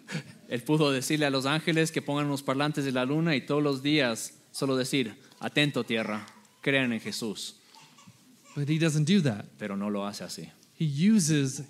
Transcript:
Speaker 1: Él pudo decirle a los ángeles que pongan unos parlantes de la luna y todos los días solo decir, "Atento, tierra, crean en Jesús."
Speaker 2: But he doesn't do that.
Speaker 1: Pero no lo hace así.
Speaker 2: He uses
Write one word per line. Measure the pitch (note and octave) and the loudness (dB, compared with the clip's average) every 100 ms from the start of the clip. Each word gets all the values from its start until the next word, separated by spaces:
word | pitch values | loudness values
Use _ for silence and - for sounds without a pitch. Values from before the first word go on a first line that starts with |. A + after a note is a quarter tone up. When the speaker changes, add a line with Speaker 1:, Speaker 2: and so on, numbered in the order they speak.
| - D#3+ - - - | -8 -8 -8 -18 -8
Speaker 1:
Él | B2 | -6
pudo | C3+ D#3 D3 | 0 4 4
decirle | C3 B2 D#3 C#3+ | 2 0 0 2
a | |
los | C3+ C3 | 0 0
ángeles | D#3 E3 D#3+ D#3+ | 0 2 2 2
que | D3+ | 0
pongan | C3+ C#3+ D3 | -2 -2 0
unos | C#3 | -2
parlantes | C#3 C3 D3 D3+ C#3 | -2 0 0 0 -2
de | |
la | B2+ | 0
luna | B2+ D3+ E3+ C3+ | 0 0 2 0
y | |
todos | - D3 | 0 0
los | D3 C3+ | 0 0
días | C#3+ D3+ B2+ A2 - - _ | 0 2 2 -2 -8 -14 _
solo | - C#3 C3 | -4 0 0
decir, | B2+ C#3+ A2+ G2+ - - | 0 0 -2 -6 -20 -10
"Atento, | A2+ - D3 C3 A#2 | -4 0 2 0 -2
tierra, | A2+ G#2 G#2+ G#2 - - _ | -2 -2 -6 -8 -20 -20 _
crean | - C#3 B2+ | -2 0 0
en | A2+ | -4
Jesús." | A2 G2+ A2+ F#2 - - _ - - - - - _ - - - | -6 -6 -6 -6 -10 -16 _ -20 -20 -20 -20 -20 _ -20 -12 -6
Speaker 2:
But | C#3+ | 0
he | D#3 | 2
doesn't | E3 D3+ D3 | 2 2 4
do | G3+ | 4
that. | C#3+ G2+ - - | 4 0 -8 -10
Speaker 1:
Pero | G#2 G2 | -6 -4
no | G2+ | -2
lo | G2+ | -2
hace | G2+ G#2 | -4 -8
así. | F2 - E2+ - _ | -12 -12 -14 -18 _
Speaker 2:
He | - D#3+ | -4 -2
uses | C#3 F#3+ A3 D3+ D3+ C3+ B2 | 2 4 4 4 2 0 -4